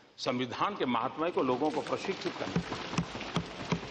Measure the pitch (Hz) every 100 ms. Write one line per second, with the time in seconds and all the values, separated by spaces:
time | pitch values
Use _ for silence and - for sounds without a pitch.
0 | - - 143 127 123 - 180 202 139 117
1 | 123 151 165 185 131 127 151 147 117 123
2 | - 180 170 - - 175 - - - -
3 | - - - 175 - - - - -